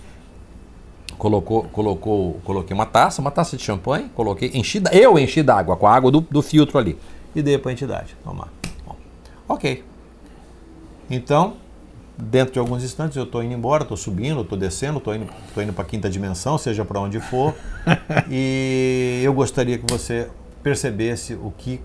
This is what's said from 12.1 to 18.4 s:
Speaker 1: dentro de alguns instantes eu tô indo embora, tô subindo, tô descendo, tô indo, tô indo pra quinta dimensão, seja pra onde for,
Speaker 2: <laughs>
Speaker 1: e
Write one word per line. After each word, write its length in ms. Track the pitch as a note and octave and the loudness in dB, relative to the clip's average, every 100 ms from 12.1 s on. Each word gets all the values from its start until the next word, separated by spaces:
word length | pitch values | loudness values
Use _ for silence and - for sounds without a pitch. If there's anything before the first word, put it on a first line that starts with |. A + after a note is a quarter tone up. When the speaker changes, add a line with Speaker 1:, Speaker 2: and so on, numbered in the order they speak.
| - | -14
Speaker 1:
dentro 360 | A2+ B2+ C3 | 0 2 4
de 40 | B2+ | 0
alguns 240 | A#2+ B2 | -2 -2
instantes 320 | B2+ - D#3 C#3 | -6 -4 -6 -4
eu 100 | B2 | -4
tô 160 | A#2+ | -4
indo 120 | A#2 | -4
embora, 300 | B2 A#2 D3+ | -4 0 0
tô 120 | C3+ G#2 | 0 -6
subindo, 480 | - F#2+ C3 D3+ | -6 -4 -2 -2
tô 120 | F#2+ G2 | -4 -2
descendo, 420 | F#2+ F2 C#3 D3 | -4 -2 -4 -4
tô 140 | - | -4
indo, 120 | G#2+ G2+ - - | -6 -6 -12 -10
tô 80 | - | -6
indo 100 | G#2 | -4
pra 120 | F#2 | -4
quinta 260 | F#2 A2 G2 | -6 -4 -4
dimensão, 480 | F#2 G2 F#2 C3 D3+ | -4 -4 -4 -2 -2
seja 260 | B2+ G#2+ | -2 -4
pra 160 | F#2+ G2+ | -2 -4
onde 200 | G2 A2 | -4 -6
for, 340 | - B2+ D3 D3 - - - | -4 0 0 -2 -10 -6 0
Speaker 2:
<laughs> 420 | - - D#3 - | 0 0 -4 -2
Speaker 1:
e 920 | C3 | -2